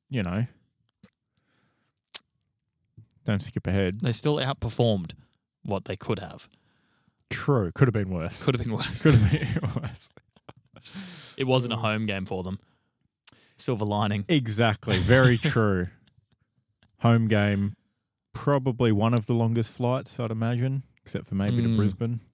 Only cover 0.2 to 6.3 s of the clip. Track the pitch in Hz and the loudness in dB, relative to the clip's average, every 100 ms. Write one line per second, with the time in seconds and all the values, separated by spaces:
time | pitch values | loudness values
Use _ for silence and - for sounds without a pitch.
0.2 | 92 92 120 _ _ _ _ _ _ _ | -2 -2 -4 _ _ _ _ _ _ _
1.2 | _ _ _ _ _ _ _ _ _ - | _ _ _ _ _ _ _ _ _ -20
2.2 | _ _ _ _ _ _ _ - - _ | _ _ _ _ _ _ _ -20 -20 _
3.2 | - 101 - - - 98 95 101 120 113 | -4 -4 -4 -8 -2 0 0 -2 -4 -2
4.2 | 151 147 131 135 120 - 120 104 82 - | -2 -2 -2 -4 -6 0 2 2 -4 -12
5.2 | - _ _ _ - 98 - 98 - 107 | -20 _ _ _ -6 -6 -6 -10 -6 -6
6.2 | 87 | -8